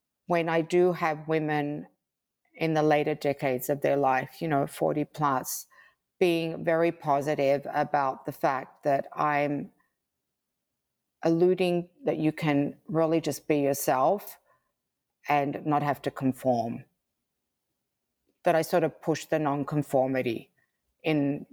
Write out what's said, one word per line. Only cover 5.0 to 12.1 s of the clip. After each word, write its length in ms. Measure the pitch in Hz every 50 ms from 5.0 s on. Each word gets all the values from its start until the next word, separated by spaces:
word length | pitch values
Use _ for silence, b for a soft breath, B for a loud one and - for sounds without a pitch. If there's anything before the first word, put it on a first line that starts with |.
| 147
plus, 640 | - _ - 151 143 135 127 139 - - - - b b b b b b b _ _ _ _
being 440 | 190 175 170 165 165 165 165 - 160
very 300 | 170 165 160 170 170 165
positive 720 | - - 151 139 143 139 151 151 143 143 135 143 139 139 - -
about 540 | 147 147 143 - 147 139 131 131 - -
the 60 | - 139
fact 520 | - - 156 135 131 131 - - _ -
that 220 | 147 139 139 - - -
I'm 540 | - 151 151 147 143 147 143 147 139 127 - - _ _ _ _ _ _ _ _ _ _ _ _ _ _ _ _ _ _ _ _ _ _ _ _ _ _ _ _ _ -
alluding 640 | 165 165 165 180 180 185 175 185 180 175 175 170 - _ _ 277
that 140 | 247